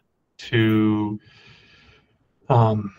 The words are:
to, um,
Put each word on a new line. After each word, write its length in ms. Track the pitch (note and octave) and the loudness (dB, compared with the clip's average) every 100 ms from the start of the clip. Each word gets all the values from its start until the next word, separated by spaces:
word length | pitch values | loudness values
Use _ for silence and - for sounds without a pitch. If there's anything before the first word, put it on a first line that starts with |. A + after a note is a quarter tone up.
| _ _ _ - | _ _ _ -20
to, 800 | - A#2 A2 A2 G#2+ G#2+ G#2+ G#2+ _ - - - _ _ _ _ _ _ _ _ - | -4 0 2 2 2 0 -4 -8 _ -20 -20 -20 _ _ _ _ _ _ _ _ -2
um, 440 | B2 A2+ G#2+ G2+ | 2 2 0 -6